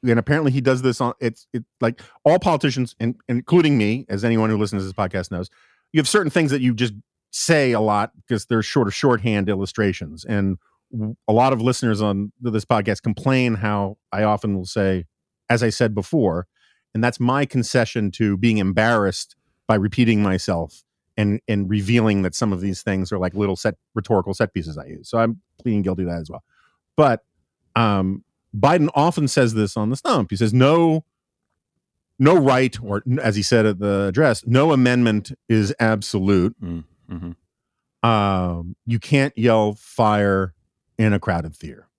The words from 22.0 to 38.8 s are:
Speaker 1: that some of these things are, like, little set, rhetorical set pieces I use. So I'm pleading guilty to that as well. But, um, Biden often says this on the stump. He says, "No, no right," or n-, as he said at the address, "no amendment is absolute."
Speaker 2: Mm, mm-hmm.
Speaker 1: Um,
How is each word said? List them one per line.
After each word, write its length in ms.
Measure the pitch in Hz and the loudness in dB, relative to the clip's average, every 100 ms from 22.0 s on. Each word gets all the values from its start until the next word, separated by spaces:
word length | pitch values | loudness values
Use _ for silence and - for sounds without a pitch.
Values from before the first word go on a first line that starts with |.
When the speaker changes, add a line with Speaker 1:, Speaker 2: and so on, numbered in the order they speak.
| 110 101 | 4 2
Speaker 1:
that 140 | 92 - | 0 -2
some 160 | 113 | -4
of 80 | 92 | -2
these 220 | 98 92 | -4 -6
things 280 | - 95 92 | -4 -4 -4
are, 80 | 101 | -4
like, 160 | 90 | -4
little 220 | 95 101 95 | -2 -2 -2
set, 180 | - 101 _ - | -4 -6 _ -8
rhetorical 360 | 101 107 95 | 0 0 0
set 220 | 98 110 | -2 -2
pieces 240 | - 80 73 | -2 -8 -12
I 60 | 71 | -14
use. 220 | - - | -18 -6
So 100 | 117 | 0
I'm 220 | 113 107 _ _ | 0 -2 _ _
pleading 220 | 123 104 | -4 -2
guilty 220 | 95 90 | -2 -4
to 60 | 87 | -4
that 100 | 85 | -6
as 100 | 80 | -10
well. 140 | 76 _ _ _ _ _ - | -16 _ _ _ _ _ 2
But, 280 | 147 113 _ _ _ _ _ | 2 2 _ _ _ _ _
um, 480 | - 113 101 95 95 _ _ _ 107 | 0 2 2 0 -4 _ _ _ -2
Biden 300 | 139 175 147 | 2 2 2
often 340 | - 156 - 143 | 2 0 0 -2
says 240 | - 123 | 2 2
this 240 | 110 104 - | 2 -2 -2
on 140 | 107 | -4
the 60 | 131 | -4
stump. 340 | - 208 98 | -2 0 0
He 60 | 95 | 0
says, 180 | 110 | 0
"No, 500 | 120 131 165 170 160 - _ _ _ _ _ _ _ _ _ _ _ | 4 4 4 4 2 -4 _ _ _ _ _ _ _ _ _ _ _
no 160 | 135 | 4
right," 400 | 180 139 127 131 - | 6 4 2 0 -4
or 200 | 113 101 117 | -6 -6 -2
n-, 120 | 131 | -2
as 180 | 123 104 | 0 0
he 60 | |
said 240 | 98 120 110 | 2 4 4
at 120 | 95 | 0
the 280 | 101 98 98 | -2 0 0
address, 340 | 92 151 113 - | 2 2 0 2
"no 260 | 123 151 | 2 4
amendment 600 | 143 123 123 117 107 101 135 _ | 4 4 4 2 0 -4 -18 _
is 240 | 110 101 - | 0 2 0
absolute." 800 | 113 110 104 104 95 98 87 - | 0 0 -2 -4 2 2 2 -4
Speaker 2:
Mm, 260 | 90 85 78 _ _ | -10 -10 -12 _ _
mm-hmm. 960 | 85 85 87 _ _ _ _ _ _ 117 | -12 -12 -14 _ _ _ _ _ _ 0
Speaker 1:
Um, 680 | 113 101 95 90 85 85 - | 2 2 0 -2 -4 -10 -12